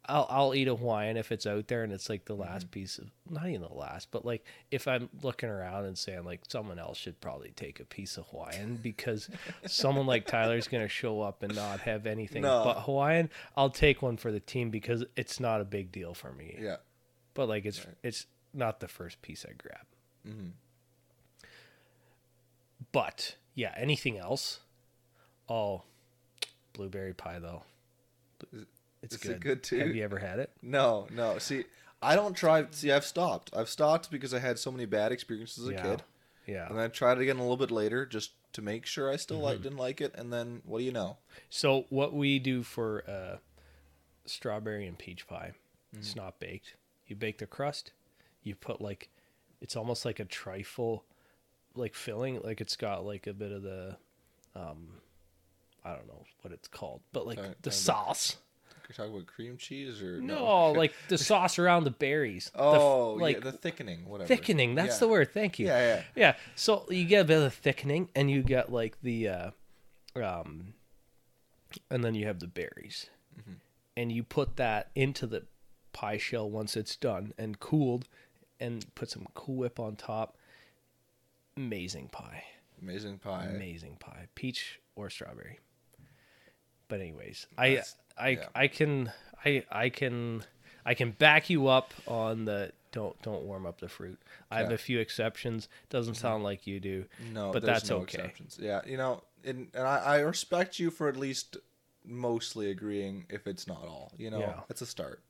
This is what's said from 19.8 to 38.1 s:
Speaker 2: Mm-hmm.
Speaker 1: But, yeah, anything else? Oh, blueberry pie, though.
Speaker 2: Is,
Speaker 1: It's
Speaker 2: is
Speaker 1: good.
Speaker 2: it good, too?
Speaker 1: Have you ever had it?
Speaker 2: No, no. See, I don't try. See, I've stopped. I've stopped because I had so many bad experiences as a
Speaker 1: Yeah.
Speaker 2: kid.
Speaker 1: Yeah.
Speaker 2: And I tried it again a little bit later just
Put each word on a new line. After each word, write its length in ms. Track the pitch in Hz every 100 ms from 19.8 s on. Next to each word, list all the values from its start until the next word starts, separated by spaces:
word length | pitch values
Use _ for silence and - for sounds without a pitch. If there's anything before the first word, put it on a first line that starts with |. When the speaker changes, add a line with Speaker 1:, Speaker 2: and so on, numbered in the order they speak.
| - _ _ _ 107
Speaker 2:
Mm-hmm. 220 | 110 92 - _ _ _ _ _ _ _ _ - - - _ _ _ _ _ _ _ _ _ _ _ 123
Speaker 1:
But, 440 | 135 101 - - - _
yeah, 200 | - 110 -
anything 400 | 127 147 135 104
else? 420 | 90 139 - - _ _ _ _ _ _ _ _ -
Oh, 340 | 113 104 92 - _ _ _ _ _ - _ _
blueberry 400 | - 98 98 95
pie, 260 | 90 87 87
though. 240 | 85 85 - _ _ _ _ _ _ _ -
Speaker 2:
Is, 120 | 110 98 _ _ _
Speaker 1:
It's 140 | 117
Speaker 2:
is 60 | 113
Speaker 1:
good. 100 | -
Speaker 2:
it 80 | 101
good, 220 | 135 131
too? 160 | - 123
Speaker 1:
Have 160 | -
you 80 | 113
ever 160 | 104 98
had 200 | 95 98
it? 120 | 143 _
Speaker 2:
No, 460 | 120 135 131 107 95
no. 260 | 113 117 104
See, 260 | - 135 - - - _
I 140 | 123
don't 200 | 175 208
try. 300 | 180 165 160 143
See, 200 | - 143
I've 140 | 143
stopped. 460 | 143 170 175 90 -
I've 140 | 104 113
stopped 420 | - 151 165 -
because 220 | 147 131
I 60 | 123
had 200 | 127 120
so 120 | 131
many 140 | 127
bad 260 | 113 107 107
experiences 520 | 123 - 110 117 -
as 60 | 123
a 40 |
Speaker 1:
Yeah. 80 | 92
Speaker 2:
kid. 200 | 92 107 - _ _ _ -
Speaker 1:
Yeah. 220 | 95 85
Speaker 2:
And 100 | 110
I 80 | 113
tried 280 | - 123 127
it 40 |
again 160 | 131 127
a 40 |
little 160 | 123 127
bit 140 | 135
later 340 | 113 107 120
just 260 | 135